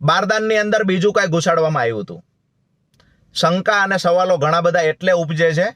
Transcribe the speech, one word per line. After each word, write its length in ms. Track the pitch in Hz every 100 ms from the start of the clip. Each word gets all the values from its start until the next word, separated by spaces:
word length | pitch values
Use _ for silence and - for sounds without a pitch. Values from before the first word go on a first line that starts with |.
બારદાનની 560 | 147 175 196 220 220 214
અંદર 260 | 208 220
બીજું 300 | 196 185 202
કાંઈ 140 | 208 185
ઘુસાડવામાં 560 | 165 170 165 156 151
આવ્યું 180 | 117 110
હતું? 240 | 98 85 - _ _ _ _ _ _ _ _ _ _
શંકા 480 | - 160 180 202 208
અને 160 | 196 190
સવાલો 400 | 175 180 185 175
ઘણા 240 | 147 170
બધા 200 | 170 175
એટલે 300 | 160 - 185
ઉપજે 420 | 175 160 160 165
છે 220 | 156 202